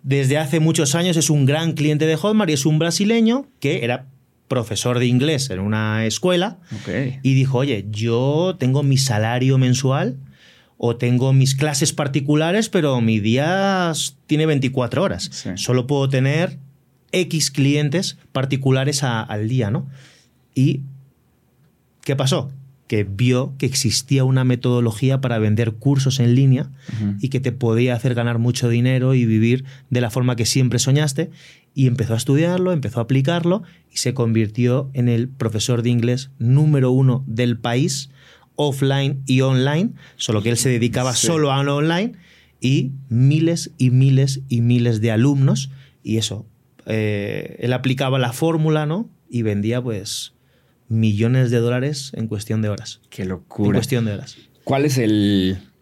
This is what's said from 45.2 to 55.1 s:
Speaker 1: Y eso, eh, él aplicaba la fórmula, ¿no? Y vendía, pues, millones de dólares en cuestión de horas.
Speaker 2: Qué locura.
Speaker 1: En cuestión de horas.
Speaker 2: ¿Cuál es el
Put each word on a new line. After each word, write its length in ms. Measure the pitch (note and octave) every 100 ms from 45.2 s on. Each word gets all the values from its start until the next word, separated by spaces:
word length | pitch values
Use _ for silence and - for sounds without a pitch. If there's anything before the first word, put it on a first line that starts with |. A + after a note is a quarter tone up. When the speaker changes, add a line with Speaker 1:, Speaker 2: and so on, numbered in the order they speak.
| C3+ C#3 C3+ C3+ - - - _
Speaker 1:
Y 140 | - A2
eso, 280 | G#2 G#2 A2 _ _ _ -
eh, 720 | A2 G#2+ G#2 G2+ G1+ - -
él 120 | A#2+
aplicaba 460 | B2+ C3 C3 C3+ C3+
la 120 | A#2+
fórmula, 540 | A#2 D#3+ E3 D#3 D#3 D3+
¿no? 240 | E3+ A#3 _ _
Y 140 | A#2+
vendía, 400 | A2 G2+ G#2 A#2+
pues, 520 | B2 G#2 G#2 - - _ _ _ _ _ _
millones 640 | A2+ A2 G2+ A2+ C3 B2
de 60 | A#2+
dólares 540 | A#2 B2 C#3 D3+ - -
en 120 | A2+
cuestión 340 | G#2+ G#2 A2
de 80 | G#2+
horas. 320 | G2+ - - _
Speaker 2:
Qué 160 | - F#2+
locura. 440 | F#2 - - G#2
Speaker 1:
En 40 |
cuestión 320 | - - B2 A2+
de 80 |
horas. 240 | G2+ - - - _
Speaker 2:
¿Cuál 220 | - C3+ D3
es 120 | C3
el 600 | A2